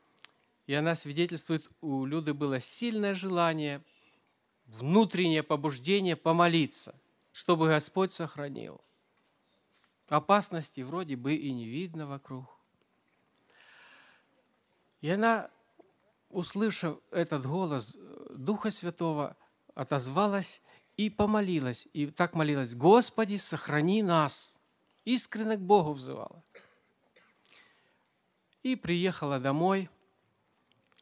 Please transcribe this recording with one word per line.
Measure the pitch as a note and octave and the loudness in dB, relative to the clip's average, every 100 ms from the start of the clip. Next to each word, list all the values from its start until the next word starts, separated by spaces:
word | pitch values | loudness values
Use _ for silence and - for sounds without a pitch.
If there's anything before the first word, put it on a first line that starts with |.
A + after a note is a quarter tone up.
| _ _ - _ _ _ - | _ _ -20 _ _ _ -4
и | |
она | C#3+ D#3+ | 0 0
свидетельствует, | E3 D3 C#3+ E3+ E3 - D#3+ - - | -2 -4 -2 -2 -2 -2 -4 -4 -12
у | D#3 C3+ | -4 -4
Люды | C3 D#3+ D3+ | -2 -4 -4
было | C#3+ C#3+ C3 | -2 -2 -2
сильное | - - A#3+ G#3+ G3+ | -4 -6 -4 -2 -2
желание, | F#3+ F#3+ F3 E3+ D#3+ D3 C#3+ - _ _ _ _ _ _ _ - | -2 -2 2 2 2 -4 -6 -12 _ _ _ _ _ _ _ -20
внутреннее | A2 C3+ G3 G#3+ F3 F3 D#3 | -8 2 4 4 2 2 2
побуждение | D3+ D3+ D3+ B2+ C3+ G3+ F#3+ | 0 -2 -2 -4 0 0 2
помолиться, | D#3+ E3 E3+ F3 E3 C#3 - - - _ _ _ | 0 2 4 6 4 0 -4 -14 -18 _ _ _
чтобы | - - E3+ D#3+ | -8 0 4 4
Господь | D3+ D3+ F#3+ F#3+ | 2 0 -2 -2
сохранил. | - D#3+ D3+ C#3+ C3 - - _ _ _ _ _ _ _ _ _ _ _ _ - | -4 -10 -10 -10 -10 -12 -16 _ _ _ _ _ _ _ _ _ _ _ _ 0
Опасности | D3+ D3 G3+ - E3+ D3 - | 0 4 2 2 -8 -8 -10
вроде | B2+ E3+ E3 B2+ | -8 -6 -6 -6
бы | C3 | -2
и | D3+ C#3 | -2 -4
не | B2 | -6
видно | A2+ C3+ F#3 D#3+ C#3+ | -6 -8 -8 -10 -10
вокруг. | C#3 - C3 C3 - _ _ _ _ _ _ _ _ _ - - - - - - _ _ _ _ _ _ _ _ - | -12 -12 -14 -14 -20 _ _ _ _ _ _ _ _ _ -20 -20 -20 -20 -20 -20 _ _ _ _ _ _ _ _ -10
И | D3 | -4
она, | G3 A3+ A3 - _ _ _ - _ _ _ _ | 2 2 2 -2 _ _ _ -20 _ _ _ _
услышав | G3 F3 G3 A3 - E3 - - | -8 -6 -2 -2 0 -4 -6 -6
этот | F3+ E3+ D3 C3 | -2 -2 -2 -2
голос | E3+ F3+ C#3 G#2+ - F2+ - - - | -2 -2 -2 -6 -14 -20 -18 -16 -8
Духа | C3 G#3 A3 | -4 -2 -2
Святого, | - F3 - E3+ D3 C#3+ - _ _ _ | -4 -8 -4 -2 -2 -4 -8 _ _ _
отозвалась | - C3 C#3+ B2+ C#3+ G#3 G3+ F3+ - _ - _ - | -10 -2 -2 0 0 2 0 -4 -10 _ -20 _ -4
и | G#3+ | -4
помолилась. | - G#3 G#3+ G3 E3 B2+ A#2+ - | 2 2 2 2 0 -2 -4 -8
И | D#3+ D3 | -6 -4
так | - F3 | 0 0
молилась: | E3 D3+ C#3+ B2 | 2 2 2 -2
"Господи, | A#2+ D#3 A#3 - - G#3+ G3+ | 4 8 8 8 0 -2 -2
сохрани | - D#3 - C#3+ D#3+ G#3+ | -4 -6 -2 2 4 4
нас". | G3+ E3 C#3+ - - _ _ _ _ _ - | 4 4 4 -2 -14 _ _ _ _ _ -2
Искренне | B3 - G#3+ A3 G#3+ | -2 -2 -6 -2 -2
к | |
Богу | F#3 G#3 D3+ | 4 4 4
взывала. | C#3+ B2+ C3+ - E3 _ - - _ _ _ _ _ _ _ - - _ _ _ _ _ _ _ _ _ _ | -4 -8 -10 -12 -16 _ -20 -20 _ _ _ _ _ _ _ -20 -20 _ _ _ _ _ _ _ _ _ _
И | B3+ B3 | -6 -4
приехала | - F3 F#3 - D3 C#3 | -2 0 0 -2 -4 -2
домой, | C3 D3 F3+ F#3+ F#3 _ _ _ _ _ _ _ _ _ _ - | 0 2 2 2 -2 _ _ _ _ _ _ _ _ _ _ -10